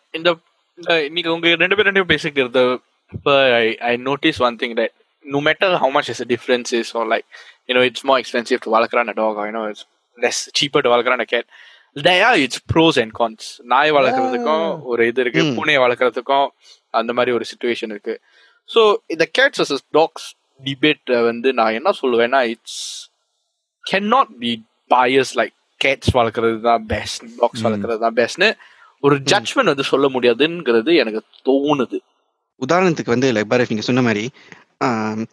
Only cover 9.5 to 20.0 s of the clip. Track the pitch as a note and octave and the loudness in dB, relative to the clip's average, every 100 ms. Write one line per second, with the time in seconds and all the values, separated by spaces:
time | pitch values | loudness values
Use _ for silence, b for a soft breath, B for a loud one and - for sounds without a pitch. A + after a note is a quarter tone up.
9.5 | A2+ G#2+ G#2 - _ _ _ A#2+ - - | -6 -8 -10 -18 _ _ _ -4 -4 -6
10.5 | - D3 D3 B2+ A#2+ A#2+ B2+ A2 A#2+ - | -4 -2 0 2 2 2 -2 -2 -4 -4
11.5 | b b b b C#3+ D3+ A#3+ A#3 A3+ C3 | b b b b -2 2 4 4 2 0
12.5 | - - - D#3+ C3+ A2 A2 A#2 A2 - | -4 -2 2 4 2 -2 -2 -4 -4 -16
13.5 | - A#2+ B2+ D3+ D3 C3 C4 C4 B3 A#3+ | -18 0 2 4 4 2 2 -2 -2 -2
14.5 | D#3 E3 D3 C3 A#2 A#2 A#2+ B2 A#2 D#3+ | -2 -2 -6 -6 0 0 2 0 0 0
15.5 | A#2 G#2 D3 B2 B2 B2+ A#2 B2 C#3 C#3 | 0 0 2 2 2 0 -2 -2 0 0
16.5 | - b b _ A#2 A2+ A#2+ B2 A#2+ A2 | -4 b b _ -4 -2 0 0 0 -4
17.5 | - B2 A#2 A2+ G#2 - G#2+ b b b | -6 -4 -4 -6 -10 -10 -10 b b b
18.5 | b _ - G#3+ G3+ - E3 D#3+ - C4+ | b _ 2 2 2 -4 -4 -4 0 0
19.5 | - D#3+ C3+ - D3 | 0 -4 -4 -2 0